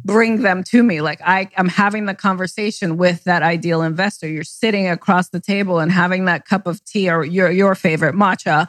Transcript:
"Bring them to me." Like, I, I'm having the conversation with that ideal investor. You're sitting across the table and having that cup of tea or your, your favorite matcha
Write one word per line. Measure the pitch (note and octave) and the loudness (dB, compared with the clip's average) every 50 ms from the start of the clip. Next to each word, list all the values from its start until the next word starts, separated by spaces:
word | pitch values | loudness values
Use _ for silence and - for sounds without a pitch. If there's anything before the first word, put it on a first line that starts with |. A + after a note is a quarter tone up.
| - | -6
"Bring | F#3+ G#3 A3 A3+ A3+ A3+ G#3+ | 0 2 2 4 4 2 0
them | B3 G3 F#3 F#3 F#3 | 2 0 0 0 -2
to | - - A#3+ | 2 4 4
me." | A#3+ A#3+ E3+ D3+ | 4 4 2 0
Like, | D3+ D3+ D3+ - - | -2 -4 -4 -4 0
I, | E3+ F#3 F#3+ G3 G3 - | 0 0 0 0 -4 -2
I'm | F#3+ F#3 F3+ | 0 0 0
having | E3 G3+ G3+ G3+ G#3 G#3+ G#3 | 2 2 0 2 0 -2 -4
the | G3+ F#3+ | -6 -6
conversation | - - G3+ F#3 F3 F#3 F3 - - G#3 G#3+ - - G3+ E3+ D#3+ | -2 -2 -2 0 0 -4 -6 -6 -4 -6 -6 -4 -4 -4 -4 0
with | E3+ F3+ F3+ E3+ E3+ - | 2 2 2 0 0 -2
that | F3+ F3 E3 D3+ | 0 0 2 2
ideal | E3 E3+ E3 E3 E3+ E3 D#3+ | 0 0 0 -2 -2 0 0
investor. | E3 D#3+ D#3+ F3 F#3+ G3+ - - E3 | 0 -2 -2 -2 -2 -4 -4 -6 -10
You're | D#3 D#3 D3 | -8 -8 -8
sitting | C#3 - - - A#3 A3 G#3 G3+ F#3+ F3+ | -10 -12 -8 -4 -2 0 0 0 0 -2
across | E3+ E3+ - - F#3 F3+ F3+ - | -2 -2 0 2 2 2 2 -2
the | - F3 | -6 -10
table | - - G3+ G3+ G3+ F#3 F3+ E3 | -4 -4 -2 -2 0 0 0 0
and | D#3 E3 | 0 2
having | F#3 F3+ F3 F3+ F#3 F#3 F#3 | 2 2 2 0 0 0 0
that | F3+ E3+ C#3 - | 0 -2 -2 -2
cup | - G3+ F#3+ - | -4 -4 -2 -2
of | F3+ D#3+ - _ | -6 -8 -8 _
tea | - - G#3 F#3+ F3 | -8 -4 -2 0 0
or | E3 E3 D3 | 0 0 -2
your, | D3+ F3+ F#3+ F#3 E3+ | -2 0 0 2 2
your | F3+ F#3+ G3 G3 F#3 | 2 2 2 2 2
favorite | - - E3+ D#3+ D3+ D#3+ C#3+ D3 | 2 0 -2 0 2 0 0 2
matcha | G3 G#3 F#3 F#3 - - F3+ D#3 D3+ F3 | 2 2 2 0 -2 -2 0 0 0 0